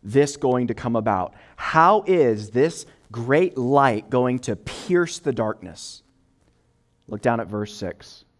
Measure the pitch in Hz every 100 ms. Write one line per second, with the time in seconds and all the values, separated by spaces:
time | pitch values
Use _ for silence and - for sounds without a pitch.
0 | 107 131 143 - 135 127 123 110 123 117
1 | 110 98 90 - - - - 160 170 214
2 | - 185 131 107 101 113 156 165 - _
3 | _ 113 117 143 185 - 123 139 139 110
4 | - 127 123 123 123 104 - - - 180
5 | 170 - 147 127 110 110 92 78 - -
6 | _ _ _ _ _ _ _ _ _ _
7 | - 104 127 117 92 104 104 - 95 -
8 | - - _